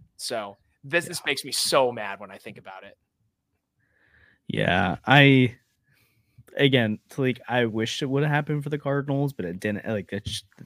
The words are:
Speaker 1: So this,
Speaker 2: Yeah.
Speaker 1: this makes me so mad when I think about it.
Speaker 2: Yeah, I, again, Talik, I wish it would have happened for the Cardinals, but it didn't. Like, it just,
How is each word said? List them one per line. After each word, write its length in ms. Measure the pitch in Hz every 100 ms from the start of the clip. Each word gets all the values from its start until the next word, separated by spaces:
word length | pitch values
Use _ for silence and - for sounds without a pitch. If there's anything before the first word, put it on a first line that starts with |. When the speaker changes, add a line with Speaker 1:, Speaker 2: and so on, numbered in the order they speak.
| - -
Speaker 1:
So 400 | - 117 101 101 _ _
this, 220 | 139 170 175
Speaker 2:
Yeah. 40 |
Speaker 1:
this 160 | 170 156
makes 180 | 139
me 80 | 135
so 400 | - - 151 127
mad 280 | 117 104 98
when 100 | 98
I 80 | 98
think 220 | 113 98
about 240 | 92 95
it. 120 | 98 - _ _ _ _ _ _ _ _ _ _ _ _ _ _ -
Speaker 2:
Yeah, 500 | - - 90 92 - -
I, 480 | 139 139 131 123 - _ _ _ _ _ _ _ - - -
again, 420 | 139 131 110 107 _
Talik, 300 | - 131 120 -
I 180 | 123 117
wish 360 | 110 110 -
it 80 | 143
would 140 | 135
have 80 | 151
happened 320 | 147 147 147
for 60 | 143
the 80 | 147
Cardinals, 560 | 139 139 139 139 143
but 120 | 135 87
it 140 | 90
didn't. 280 | 107 104 -
Like, 240 | 107 90
it 140 | 95 -
just, 200 | - - -